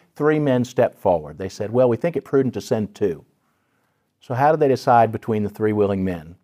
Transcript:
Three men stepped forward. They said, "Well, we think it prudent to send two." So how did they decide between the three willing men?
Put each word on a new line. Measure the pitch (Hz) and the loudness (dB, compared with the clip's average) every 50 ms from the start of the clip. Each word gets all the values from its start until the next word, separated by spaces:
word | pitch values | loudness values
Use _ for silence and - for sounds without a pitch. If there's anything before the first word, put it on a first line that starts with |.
| _ _ _ | _ _ _
Three | - 147 151 156 151 | -2 0 0 2 2
men | 147 143 127 123 120 | 0 0 0 0 -2
stepped | - - - 117 - - | -2 0 0 0 0 0
forward. | _ - 101 87 80 76 73 78 | _ 0 0 0 0 -2 -8 -12
They | 76 95 95 | -12 -12 -10
said, | - - 104 101 | -8 -8 -8 -2
"Well, | 113 123 131 123 | 0 2 2 2
we | 117 | 2
think | 113 - 175 165 | 0 -2 -4 -4
it | - - | -6 -6
prudent | - - 135 135 123 - | -2 0 0 0 0 -2
to | 104 | -6
send | 98 - 123 110 107 - - | -4 -4 -2 -2 -2 -4 -6
two." | - 107 95 80 71 - _ _ _ _ _ _ _ _ _ _ _ _ _ _ _ _ _ _ _ | -4 -2 -2 -2 -4 -12 _ _ _ _ _ _ _ _ _ _ _ _ _ _ _ _ _ _ _
So | _ - 127 | _ -8 -2
how | 120 139 151 | 0 2 2
did | 160 151 | 2 2
they | 151 | 2
decide | 139 127 117 - 135 123 117 117 110 | 2 2 0 2 4 4 4 4 2
between | 110 110 - - 110 107 104 | 0 -4 -4 -4 -2 -2 -2
the | 101 | -4
three | - - 107 107 107 | -4 -2 -2 0 2
willing | 104 101 98 101 95 95 | 2 0 0 0 -2 -2
men? | 95 87 82 78 82 92 - | -4 -4 -6 -10 -16 -20 -20